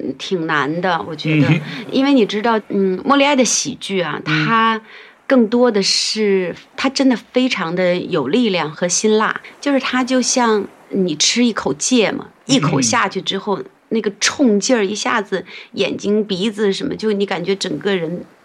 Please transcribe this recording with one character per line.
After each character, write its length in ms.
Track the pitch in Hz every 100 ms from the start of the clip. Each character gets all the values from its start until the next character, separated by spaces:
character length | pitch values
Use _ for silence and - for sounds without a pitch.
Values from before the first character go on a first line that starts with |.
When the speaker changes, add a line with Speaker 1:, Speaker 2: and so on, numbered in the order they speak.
| - -
Speaker 1:
挺 300 | - 185 160
难 340 | 151 135 165
的， 180 | 185 165
我 120 | 196 151
觉 240 | 156 156
得。 80 | 135
Speaker 2:
嗯 120 | 165
哼。 20 | - - 214
Speaker 1:
因 120 | 262
为 80 | 269
你 140 | 277 185
知 160 | 214
道， 180 | 233 220 -
嗯， 300 | 202 190 185 -
莫 120 | 277
里 60 |
埃 120 | 277 277
的 100 | 226
喜 320 | - 151 -
剧 220 | - 190
啊， 180 | 160 139 151
Speaker 2:
嗯。 200 | 156 208
Speaker 1:
它 340 | 226 226 220 - - - - -
更 200 | 262 214
多 220 | 240 247
的 100 | 202
是， 720 | 185 - - 220 208 190 175 - - -
它 140 | 262
真 180 | 269 269
的 80 | 233
非 320 | - 254 254
常 280 | 196 165 175
的 200 | 180 180
有 340 | - 165 127
力 200 | 220 226
量 220 | 180 151
和 160 | 151 175
辛 280 | - 220 214
辣， 200 | 208 - - -
就 100 | 285
是 80 | 269
它 240 | - 254
就 160 | 247 254
像 460 | 240 254 233 214 - - -
你 260 | 196 180 151
吃 300 | - 233 240
一 80 |
口 180 | 202 - 143
芥 360 | - 254 185
末， 140 | - - _ -
Speaker 2:
嗯。 80 | 262
Speaker 1:
一 40 |
口 220 | 147 269
下 260 | 240 240 196
去 140 | 190
之 160 | - 190
后， 240 | 202 190 - _ -
那 120 | 226
个 100 | 208 202
冲 400 | - - 262 202
劲 160 | - 240
儿 80 |
一 120 | 196 208
下 260 | 247 240
子 240 | - 180 - - -
眼 220 | - 190 -
睛、 300 | 196 208 208
鼻 240 | 180 226
子 240 | 208 208
什 100 | 190
么， 120 | - 180
就 160 | 220
你 160 | 202 196
感 180 | 185 175
觉 100 | 196
整 220 | 190 147
个 180 | 185 185
人， 300 | 160 175 - _